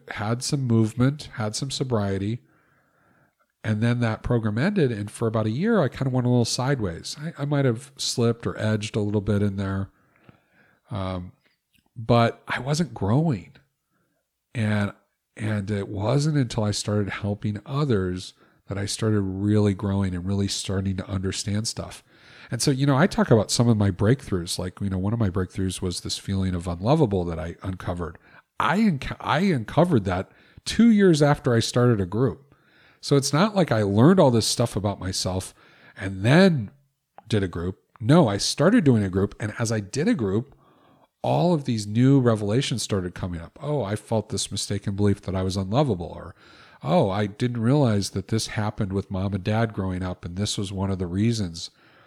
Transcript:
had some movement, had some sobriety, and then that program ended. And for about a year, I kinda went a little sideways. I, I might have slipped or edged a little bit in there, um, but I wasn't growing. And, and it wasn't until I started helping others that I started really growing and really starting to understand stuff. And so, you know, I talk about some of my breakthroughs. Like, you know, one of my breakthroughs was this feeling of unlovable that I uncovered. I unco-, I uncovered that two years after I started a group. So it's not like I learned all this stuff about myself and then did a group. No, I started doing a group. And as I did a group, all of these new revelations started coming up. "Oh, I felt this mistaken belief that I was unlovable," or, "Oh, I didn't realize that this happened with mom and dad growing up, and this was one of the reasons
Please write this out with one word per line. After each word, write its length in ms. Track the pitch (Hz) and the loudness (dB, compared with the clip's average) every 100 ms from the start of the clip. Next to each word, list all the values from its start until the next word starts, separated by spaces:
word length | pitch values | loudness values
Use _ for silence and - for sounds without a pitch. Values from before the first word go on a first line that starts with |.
| - | -8
had 320 | - 107 120 | -8 -4 -4
some 160 | - 147 | -4 -4
movement, 680 | 131 113 110 117 127 147 - | 2 2 2 2 0 -2 -8
had 220 | - 107 107 | -8 -6 -6
some 160 | 135 | -6
sobriety, 720 | - 135 117 101 98 98 113 _ _ _ _ _ _ _ _ _ _ _ _ | -6 -2 -2 0 -2 -4 -6 _ _ _ _ _ _ _ _ _ _ _ _
and 180 | 110 107 | -4 -2
then 160 | 117 120 | 0 0
that 240 | 117 110 | 0 -2
program 360 | - 120 110 104 | -2 0 0 -2
ended. 340 | 160 202 139 | 0 2 0
And 180 | 107 104 | 0 -6
for 160 | - 117 | -4 -2
about 200 | 113 110 | 0 -2
a 40 | |
year, 320 | 113 208 226 | -2 0 2
I 60 | 135 | 0
kinda 220 | - 135 | -2 -2
went 140 | 127 | 0
a 60 | 123 | 2
little 140 | 123 | 2
sideways. 720 | 113 - 127 143 101 82 - - | 2 0 -2 0 -2 -6 -10 -12
I, 220 | 156 - | -12 -8
I 20 | 143 | -4
might 180 | 147 | 0
have 260 | 135 113 - - | 2 0 -6 -10
slipped 500 | - - 117 117 104 | -6 0 0 0 -4
or 100 | - | -4
edged 380 | 107 107 104 | -2 -2 -2
a 60 | 117 | -4
little 200 | 104 104 | 0 0
bit 220 | 101 104 | 0 0
in 140 | 101 98 | 0 -2
there, 340 | 98 98 98 _ _ _ _ - _ _ _ _ - | -4 -4 -6 _ _ _ _ -20 _ _ _ _ -10
um, 400 | 107 95 92 90 - _ _ _ _ _ - | -6 -6 -6 -10 -16 _ _ _ _ _ -10
but 480 | 113 120 117 - - | 2 4 4 0 -8
I 140 | - | -6
wasn't 340 | 127 151 175 | -2 -2 -2
growing. 560 | 113 95 123 165 110 80 - _ _ _ _ _ _ _ _ _ | -2 0 2 2 -2 -6 -20 _ _ _ _ _ _ _ _ _
And, 400 | 123 107 104 101 - _ _ _ - | -4 -2 0 -2 -6 _ _ _ -8
and 340 | 110 107 98 | -4 -4 -2
it 160 | 104 98 | -4 -4
wasn't 520 | 104 104 139 147 147 | -4 0 0 2 0
until 260 | 123 - | 0 0
I 60 | 104 | -2
started 400 | 101 - 104 98 | -2 -2 -2 -2
helping 500 | - 101 101 107 104 - | -4 -4 -4 -4 -6 -6
others 640 | 139 151 110 92 90 90 - _ _ - | -4 0 0 0 -4 -10 -18 _ _ -6
that 100 | 98 | -4
I 80 | 101 | -2
started 340 | - 113 107 | -2 0 2
really 540 | 98 95 104 104 104 | 0 0 2 4 4
growing 400 | 98 101 98 98 | 2 0 0 0
and 100 | 90 | -2
really 240 | 90 98 101 | -2 -2 -2
starting 480 | - - 98 98 95 | -2 -4 -2 -2 -4
to 100 | - | -4
understand 580 | 98 95 92 - 101 113 | -4 -4 -4 -4 -4 -4
stuff. 340 | - 87 - _ _ - - - | -6 -10 -14 _ _ -20 -20 -10
And 120 | 123 | -2
so, 80 | - | 0
you 160 | 131 143 | 2 2
know, 100 | 131 | 4
I 100 | 180 | 2
talk 240 | - 208 | 2 4
about 200 | 117 95 | 4 4
some 180 | - 120 | 2 4
of 80 | 110 | 4
my 140 | 101 | 2
breakthroughs. 680 | 92 101 135 - 95 85 - | 2 2 2 0 -6 -4 -6
Like, 220 | 92 - | -8 -6
you 100 | 101 | -4
know, 80 | 95 | -2
one 140 | 95 | -2
of 60 | 117 | 0
my 120 | 107 | -2
breakthroughs 520 | 92 92 - 95 90 | -2 -4 -4 -4 -4
was 180 | 95 87 | -6 -6
this 180 | - - | -8 -8
feeling 360 | - 98 95 | -4 -2 -2
of 140 | 90 87 | -2 -4
unlovable 560 | 85 101 156 131 98 | -4 0 2 2 0
that 140 | 85 82 | -2 -4
I 180 | 82 - | -8 -10
uncovered. 560 | 101 92 - 90 82 - _ - _ - | -10 -8 -8 -6 -8 -12 _ -20 _ -4
I 160 | 107 175 | 0 2
unco-, 400 | 226 143 - - | 2 0 -4 -8
I 200 | 98 131 | -2 0
uncovered 640 | 202 147 110 - 180 147 | 2 0 -2 0 2 2
that 260 | 95 90 98 _ _ - | 0 -4 -6 _ _ -16
two 260 | - - 233 | -6 4 6
years 320 | 214 196 156 | 8 6 6
after 320 | 147 147 - | 4 2 2
I 60 | 117 | 2
started 400 | 107 - 123 113 | 2 4 4 4
a 60 | 92 | 2
group. 480 | 101 127 87 _ _ _ _ _ _ | 0 0 -2 _ _ _ _ _ _
So 160 | - 143 | 0 0
it's 160 | 135 | 2
not 220 | 147 214 | 2 2
like 160 | 196 165 | 2 2
I 120 | 113 | 2
learned 380 | 101 101 135 190 | 2 6 6 8
all 100 | 147 | 6
this 160 | 117 - | 4 2
stuff 300 | - 117 - | 0 -2 -2
about 240 | 98 98 | -4 -4
myself 540 | 92 92 - 92 - - - _ - - | -6 -4 -4 -4 -8 -14 -20 _ -20 -12
and 260 | 98 95 | -10 -2
then 460 | 101 151 190 156 98 - _ _ _ _ - | 4 6 6 4 -4 -10 _ _ _ _ -4
did 140 | 107 | -2
a 60 | 95 | -2
group. 300 | 85 87 92 _ - | -4 -6 -8 _ -6
No, 280 | 107 156 135 | 4 4 6
I 80 | 101 | 2
started 480 | - - 151 240 | -2 0 4 4
doing 180 | 151 117 | 6 4
a 80 | 98 | 4
group. 240 | 92 101 - | 0 0 -2
And 120 | 107 - | -8 -4
as 140 | 113 | -4
I 80 | 113 | -4
did 280 | 95 123 180 | -4 -2 0
a 60 | |
group, 400 | 220 104 98 127 _ _ _ _ _ _ _ | 0 0 -2 -4 _ _ _ _ _ _ _
all 300 | 123 131 170 | -2 0 2
of 120 | 170 | 0
these 220 | 135 117 101 | -2 -4 -2
new 320 | 107 131 139 | 2 6 6
revelations 640 | 120 107 104 110 147 113 | 6 2 0 -2 -2 -4
started 300 | - 104 90 | -2 -2 -4
coming 260 | - 95 87 | -6 -8 -8
up. 180 | 82 - | -12 -12
"Oh, 220 | 139 151 | -6 -4
I 140 | 98 104 | -2 -6
felt 320 | - 113 104 | -2 -4 -2
this 240 | 98 - | -6 -6
mistaken 420 | 104 - 101 - | -6 -6 -6 -4
belief 260 | 98 101 98 | 0 0 0
that 120 | - | -2
I 80 | 92 | -4
was 140 | 95 95 | -2 -2
unlovable," 560 | 95 113 147 92 82 | -2 0 0 0 -4
or, 220 | 82 78 - - - - - | -12 -16 -18 -20 -20 -20 -12
"Oh, 260 | 135 175 117 | 0 2 2
I 160 | 95 104 | 0 -2
didn't 360 | 98 123 120 | -2 -4 0
realize 480 | 113 147 131 104 98 | 2 4 4 2 -2
that 180 | 101 - | -6 -4
this 200 | 110 - | -4 -4
happened 440 | - 104 - 101 | -4 -4 -4 -4
with 180 | 98 - | -4 -4
mom 240 | 95 98 | -4 -4
and 80 | 98 | -4
dad 300 | 90 110 113 | -2 -2 -2
growing 320 | 107 95 92 | -2 -4 -4
up, 200 | 92 90 | -6 -8
and 120 | - 87 | -10 -6
this 200 | 104 - | -4 -4
was 160 | 98 | -6
one 180 | 98 98 | -4 -4
of 100 | 95 | -2
the 80 | 92 | -4
reasons 640 | 92 110 113 95 82 - _ _ _ | 0 0 0 -4 -8 -14 _ _ _